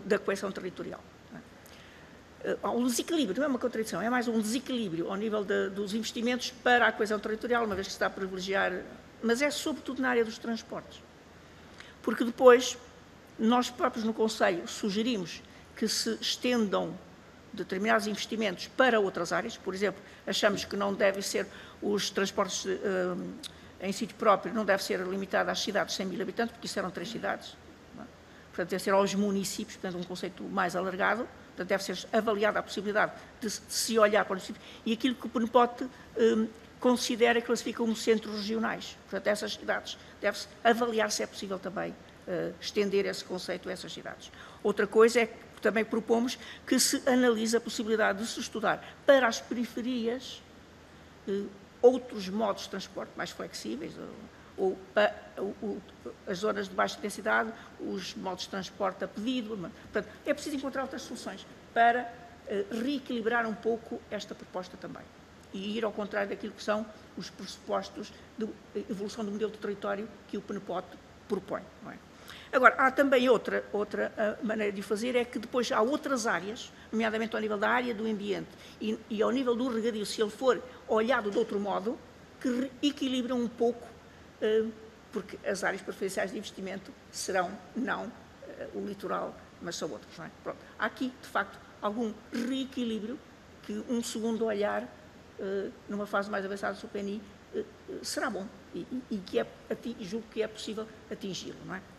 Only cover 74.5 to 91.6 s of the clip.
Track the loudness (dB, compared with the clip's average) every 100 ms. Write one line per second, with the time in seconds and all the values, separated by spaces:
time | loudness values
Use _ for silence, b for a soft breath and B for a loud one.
74.5 | 0 0 -2 -4 -2 2 2 0 -4 -2
75.5 | 0 2 2 2 2 0 0 2 0 -2
76.5 | -8 -12 B B 0 0 0 -2 -2 -2
77.5 | 0 2 2 2 -2 -2 -2 -2 -4 -4
78.5 | B B B -4 -4 -4 0 2 2 2
79.5 | 2 2 0 0 0 -4 0 -2 2 4
80.5 | 4 2 B B 2 4 2 2 2 2
81.5 | 0 0 -2 -2 -4 -8 -20 -20 -4 -2
82.5 | 0 -2 0 0 0 0 0 0 0 0
83.5 | 2 0 0 -8 -18 -20 B B -2 2
84.5 | 4 2 -4 -16 -20 -10 -8 -8 -8 -4
85.5 | 0 0 -2 -6 -4 -4 -2 -2 -4 -10
86.5 | -10 -8 -8 -12 -20 -16 -10 -2 0 0
87.5 | -4 -10 -6 -2 -2 -4 -10 -20 -18 -16
88.5 | -12 -10 -8 -8 -8 -4 -4 -4 -10 -18
89.5 | -12 -10 -6 -6 -8 -12 -14 -16 -12 -12
90.5 | -12 B B -4 -2 -6 -6 -4 -2 -2
91.5 | -6